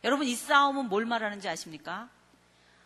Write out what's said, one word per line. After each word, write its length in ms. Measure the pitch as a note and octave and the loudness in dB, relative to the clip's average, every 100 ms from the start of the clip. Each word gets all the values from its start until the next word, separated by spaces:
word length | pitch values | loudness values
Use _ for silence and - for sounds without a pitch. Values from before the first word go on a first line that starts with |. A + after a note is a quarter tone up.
여러분, 220 | A3 C#4 C#4 | 2 2 0
이 80 | A#3+ | -2
싸움은 540 | - C#4+ C#4+ C#4 B3 | 4 6 6 2 -2
뭘 160 | G3 A3+ | -2 0
말하는지 420 | A#3 G#3+ G3+ F#3+ | -2 -4 -6 -6
아십니까? 640 | D#3+ - D3+ D#3+ F3+ A#3+ _ _ _ _ _ _ _ | -6 -8 -12 -10 -10 -12 _ _ _ _ _ _ _